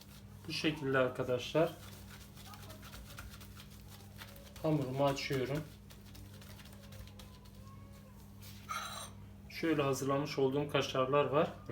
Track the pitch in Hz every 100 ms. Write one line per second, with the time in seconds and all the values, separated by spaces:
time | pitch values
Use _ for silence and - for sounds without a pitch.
0 | - - - - - 160 160 151 135 135
1 | 127 131 127 123 - 151 170 - - -
2 | - - - - - - - - - -
3 | - - - - - - - - - -
4 | - - - - - - 160 147 131 135
5 | 139 139 - 135 123 151 - - - -
6 | - - - - - - - - - -
7 | - - - - - - - - - -
8 | - - - - - - - - - -
9 | - - - - - - 165 147 139 131
10 | 135 139 147 - 131 143 147 139 131 135
11 | 131 143 135 143 - - -